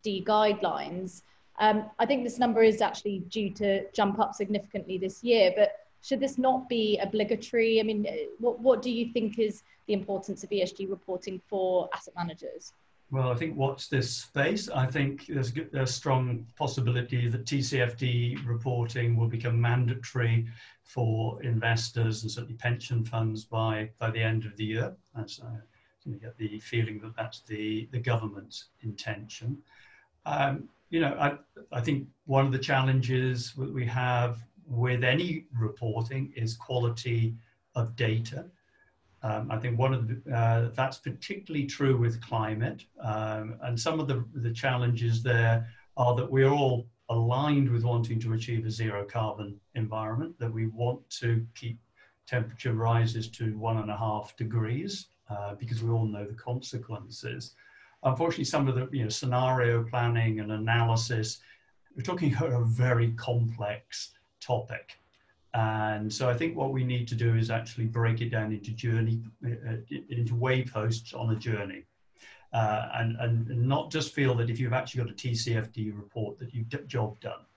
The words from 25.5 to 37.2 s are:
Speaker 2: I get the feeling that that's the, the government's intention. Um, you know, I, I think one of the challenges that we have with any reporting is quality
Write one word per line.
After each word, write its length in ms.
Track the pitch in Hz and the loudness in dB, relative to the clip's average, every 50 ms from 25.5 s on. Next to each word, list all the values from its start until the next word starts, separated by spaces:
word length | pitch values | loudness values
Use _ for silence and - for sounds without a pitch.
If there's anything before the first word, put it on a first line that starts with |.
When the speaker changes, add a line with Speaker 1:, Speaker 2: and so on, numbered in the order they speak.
| 113 110 - _ _ _ _ _ _ _ _ | -12 -12 -14 _ _ _ _ _ _ _ _
Speaker 2:
I 100 | 147 113 | -12 -10
get 200 | 101 107 107 - | -10 -12 -16 -10
the 220 | - 110 104 104 107 | -8 -8 -8 -8 -10
feeling 400 | - - 123 117 113 110 107 104 | -10 -2 0 0 0 0 -2 -10
that 140 | 104 110 113 | -12 -12 -8
that's 260 | - 110 113 - - | -8 -8 -8 -8 -14
the, 480 | _ - 107 107 107 107 110 107 110 - | _ -10 -8 -6 -4 -4 -4 -4 -6 -6
the 80 | - 120 | -6 -4
government's 720 | 113 123 117 110 110 104 98 98 101 - - - - _ _ _ | 0 0 0 0 0 -4 -8 -10 -16 -14 -16 -16 -16 _ _ _
intention. 760 | - 110 101 - - 110 107 101 107 107 - - 117 120 143 139 _ _ - - - - - - _ _ _ _ _ | -10 -10 -10 -8 -8 -8 -8 -8 -10 -14 -14 -8 -6 -6 -6 -6 _ _ -20 -20 -20 -20 -20 -20 _ _ _ _ _
Um, 420 | - 147 151 139 139 135 151 - - _ _ _ _ | -4 0 2 2 0 0 -2 -6 -14 _ _ _ _
you 100 | 165 165 | 0 2
know, 140 | 160 139 143 - | 2 2 2 2
I, 180 | 147 143 143 - - _ _ - - _ - | 0 0 0 -2 -14 _ _ -20 -18 _ -4
I 40 | 123 | -2
think 280 | 117 160 143 135 - - _ _ _ | 0 0 0 0 -2 -8 _ _ _
one 220 | 151 135 135 135 | 2 4 4 4
of 60 | 135 | 4
the 60 | 131 131 | 2 0
challenges 920 | - - 139 131 131 135 131 131 117 120 127 127 127 131 127 120 117 - - 139 | 2 2 2 4 4 4 4 4 4 2 2 2 2 0 0 -2 -4 -8 -6 -8
that 140 | 127 - | -6 -4
we 140 | - 131 120 | -4 -4 -2
have 520 | 113 117 127 123 123 123 123 123 120 117 113 - _ _ - - | -2 0 0 2 2 2 2 2 0 -2 -6 -10 _ _ -20 -10
with 380 | 156 123 117 123 127 127 120 123 | -4 0 0 2 2 2 2 4
any 420 | 123 131 165 175 180 - 156 - _ 131 | 4 4 4 2 0 -4 -4 -6 _ -2
reporting 760 | 117 110 107 - - 123 113 107 117 113 - 135 135 139 139 - | -2 -2 -2 -2 -4 -4 -2 -2 -2 -4 -4 -4 -4 -6 -6 -4
is 200 | 120 113 113 113 | -4 -4 -4 -4
quality 800 | - - - 127 123 120 117 117 - - 123 117 113 | -6 -6 -2 0 0 2 0 0 -2 -2 -2 0 2